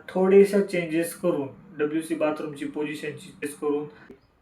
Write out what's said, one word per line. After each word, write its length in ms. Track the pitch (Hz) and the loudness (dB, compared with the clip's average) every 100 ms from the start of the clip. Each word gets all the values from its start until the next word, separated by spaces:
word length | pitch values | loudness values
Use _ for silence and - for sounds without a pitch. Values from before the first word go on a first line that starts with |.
| - | -6
थोडेशा 520 | 185 190 196 196 202 | 0 6 8 8 6
चेंजेस 540 | 196 180 165 160 170 | 0 -2 -2 -2 -2
करून 340 | - 180 147 139 - - 147 | -2 -2 -2 -4 -10 -14 -4
डब्ल्यूसी 360 | 151 160 160 | -2 -2 -4
बाथरूमची 500 | 156 151 147 156 139 | -2 -2 -2 -6 -8
पोझिशनची 520 | 147 151 151 151 151 135 | -8 -6 -6 -6 -10 -12
चेंज 380 | - - 147 | -16 -10 -10
करून 300 | - 147 147 151 - - - _ _ | -6 -2 -2 -4 -14 -20 -20 _ _